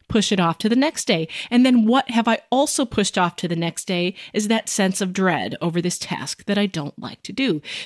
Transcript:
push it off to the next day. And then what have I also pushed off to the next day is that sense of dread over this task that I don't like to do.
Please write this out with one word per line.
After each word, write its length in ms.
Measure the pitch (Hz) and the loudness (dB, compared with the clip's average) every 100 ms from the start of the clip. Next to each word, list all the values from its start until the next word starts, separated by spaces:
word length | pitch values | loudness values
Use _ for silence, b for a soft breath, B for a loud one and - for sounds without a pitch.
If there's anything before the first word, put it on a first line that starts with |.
| b | b
push 240 | 220 202 | 0 2
it 80 | 190 | 2
off 180 | 170 160 | 2 2
to 100 | 214 | 0
the 80 | 233 | 2
next 300 | 294 - - | 0 0 -2
day. 220 | 175 160 B B | 0 -2 B B
And 140 | 240 | 4
then 220 | 254 247 220 | 6 6 6
what 240 | 254 - | 4 2
have 180 | 226 233 | 0 2
I 120 | 226 - | 0 0
also 340 | 254 294 - | 0 2 0
pushed 340 | 269 - 202 - | -2 0 0 0
off 180 | 175 - | 0 -2
to 120 | 175 | -4
the 80 | 165 | -2
next 300 | 170 - - | -4 -4 -4
day 280 | 180 180 - B | -2 -2 -4 B
is 160 | - 208 | -2 0
that 200 | 226 - | 0 -2
sense 320 | - 190 190 | 0 0 0
of 120 | 190 | -4
dread 440 | 185 185 151 92 139 | 0 0 0 -2 -4
over 200 | 170 170 | -2 0
this 180 | 175 - | -2 -4
task 460 | - - - - - | -6 -6 -8 -8 -4
that 120 | 202 | 0
I 80 | 208 | 0
don't 320 | 170 147 - | -2 -8 -8
like 240 | - - | -14 -14
to 80 | - | -8
do. 280 | - 269 151 B B | -2 0 0 B B